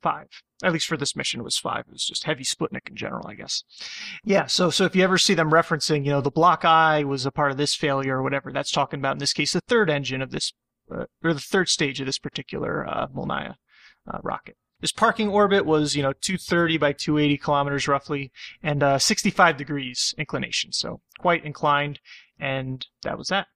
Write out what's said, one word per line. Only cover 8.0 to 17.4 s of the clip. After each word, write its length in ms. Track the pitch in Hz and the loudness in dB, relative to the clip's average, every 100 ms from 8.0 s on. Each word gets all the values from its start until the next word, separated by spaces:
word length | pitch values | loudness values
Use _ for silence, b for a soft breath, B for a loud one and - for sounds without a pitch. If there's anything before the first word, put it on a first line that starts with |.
| 135 131 | 0 -2
or 60 | |
whatever, 280 | 131 139 - | -2 -2 -4
that's 200 | 135 143 | -6 -2
talking 300 | - 139 143 | -2 -2 -2
about, 120 | 135 | -4
in 60 | 139 | -2
this 160 | 139 | -2
case, 180 | - 143 | -2 0
the 80 | 180 | -2
third 300 | - 240 196 | 2 2 4
engine 320 | 147 131 131 | 0 -2 -6
of 80 | 131 | -6
this, 240 | 147 - _ _ _ _ | -6 -8 _ _ _ _
uh, 140 | - 123 _ | -10 -10 _
or 120 | 165 | -2
the 60 | 151 | -2
third 280 | - 196 175 | 0 0 2
stage 320 | - 147 127 | 0 0 -2
of 60 | 135 | -6
this 120 | - | -6
particular, 680 | 147 - - 147 139 147 - | -8 -10 -10 -6 -4 -4 -4
uh, 200 | - - | -4 -6
Molniya, 480 | 135 - 69 - - _ b b b - | -6 -4 -4 -6 -14 _ b b b -12
uh, 80 | - | -8
rocket. 340 | - - - _ _ _ | -6 -8 -10 _ _ _
This 120 | - | -8
parking 360 | - 226 208 208 | 0 0 2 0
orbit 380 | 202 202 196 151 | 2 4 4 4
was, 280 | 156 147 | 2 2
you 80 | 147 | 0
know, 120 | 139 | -2
two 240 | 139 - 185 | -2 -4 -6
thirty 400 | - 175 170 160 | 0 2 2 2
by 160 | 147 | 2
two 240 | 143 - 151 | 0 0 2
eighty 180 | 147 | 4
kilometers 500 | 143 | 2